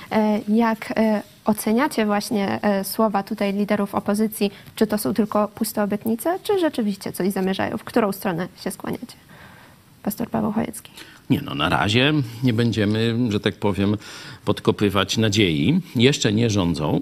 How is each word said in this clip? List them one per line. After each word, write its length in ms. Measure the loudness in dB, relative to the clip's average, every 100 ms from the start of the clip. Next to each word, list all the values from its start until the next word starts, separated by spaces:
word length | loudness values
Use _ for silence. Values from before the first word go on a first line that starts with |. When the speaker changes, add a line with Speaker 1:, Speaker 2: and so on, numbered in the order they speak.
| -2
Speaker 1:
e, 280 | 0 2 0 2
jak, 440 | 2 2 0 -4 0
e, 260 | 2 2 -4 -6
oceniacie 640 | -2 0 2 2 2 0 0
właśnie, 520 | 0 0 0 0 0
e, 220 | 0 0
słowa 380 | -2 0 2 0
tutaj 300 | -4 -2 -2
liderów 420 | 0 0 0 0
opozycji? 560 | -2 -2 0 0 0 -2 -2 -14 -2
Czy 100 | 0
to 120 | 0
są 160 | 0
tylko 340 | 0 0 0 -2
puste 340 | -4 -4 -2
obietnice, 560 | -2 -2 -2 -2 -2 -4
czy 160 | 0 0
rzeczywiście 540 | 0 0 -2 -2 -8
coś 180 | -2 -2
zamierzają? 460 | 0 -2 -2 -4 -4
W 60 |
którą 280 | -2 0 0
stronę 360 | -2 -4 -4 -6 -8
się 60 | -10
skłaniacie? 460 | -8 -10 -10 -10 -18 -20 -20 -20 -20 -20 -20 -20 -8
Pastor 280 | -8 -6 -6
Paweł 220 | -2 -2
Chojecki. 380 | -2 -4 -8 -18 -20 -20 -18 -2
Speaker 2:
Nie, 100 | -2
no, 100 | 0
na 140 | -2 0
razie 440 | 2 2 4 4 2 -2 -2
nie 100 | 0
będziemy, 640 | 2 2 2 2 2 0 0 0
że 120 | 0
tak 140 | 0
powiem, 420 | 0 -2 2 0 0 -6 -16 -16 -8
podkopywać 720 | -4 0 0 2 2 2 0 0
nadziei. 640 | 0 4 2 4 2 2 0 2
Jeszcze 360 | 4 4 0
nie 180 | 2 2
rządzą. 500 | 2 0 0 0 -2